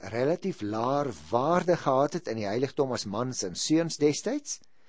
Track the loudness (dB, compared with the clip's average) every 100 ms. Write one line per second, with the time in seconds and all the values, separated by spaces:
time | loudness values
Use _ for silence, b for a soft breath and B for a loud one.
0 | -6 -2 0 0 -2 -4 -4 -2 0 0
1 | -2 -6 0 2 4 2 4 2 4 4
2 | 4 0 -4 -4 -2 0 0 0 0 -2
3 | -4 -4 -4 -4 -6 -4 0 2 2 2
4 | 2 2 -2 -4 -6 -12 -14 B